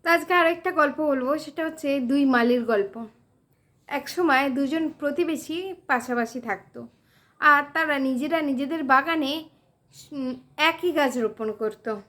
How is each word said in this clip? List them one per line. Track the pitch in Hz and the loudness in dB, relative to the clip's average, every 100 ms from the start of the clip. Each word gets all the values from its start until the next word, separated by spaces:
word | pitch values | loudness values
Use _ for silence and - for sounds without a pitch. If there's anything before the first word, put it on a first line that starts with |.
তো | 330 | 2
আজকে | 339 330 | 2 4
আর | 359 330 | 4 4
একটা | 339 359 | 2 -2
গল্প | 320 294 - | 2 2 2
বলবো, | 302 269 254 302 | 0 0 0 -2
সেটা | 302 339 320 | -4 -6 -6
হচ্ছে | 320 285 277 | -4 -2 0
দুই | 247 277 277 | 2 2 4
মালির | 247 240 247 226 | 4 4 2 2
গল্প। | 214 202 226 220 _ _ _ _ _ _ _ - | 0 0 -8 -16 _ _ _ _ _ _ _ -10
একসময় | 285 277 - 339 262 277 | -8 -6 0 2 4 2
দুজন | 254 277 320 311 | 0 -2 0 -4
প্রতিবেশী | - 285 277 339 311 - 330 381 359 - | -4 -4 -2 -2 -4 -6 -8 -8 -12 -2
পাশাপাশি | 247 240 240 233 254 | -2 0 -4 -4 -6
থাকতো, | 233 190 - - - _ _ _ _ _ | -8 -8 -10 -18 -18 _ _ _ _ _
আর | 294 285 285 | 4 4 2
তারা | 320 311 277 | -2 0 0
নিজেরা | 262 254 294 330 | 0 -2 0 0
নিজেদের | 294 254 277 320 | 0 -2 -2 -4
বাগানে, | 269 262 285 320 269 311 311 _ _ _ _ - - | 2 2 2 -2 -2 -4 -10 _ _ _ _ -20 -14
উম, | 294 254 254 _ - | -8 -8 -8 _ 0
একই | 311 330 359 | 0 2 -2
গাছ | 311 269 247 | 2 0 0
রোপণ | 214 214 220 | -4 -4 -8
করত। | 214 214 214 240 208 | -4 -6 -6 -8 -8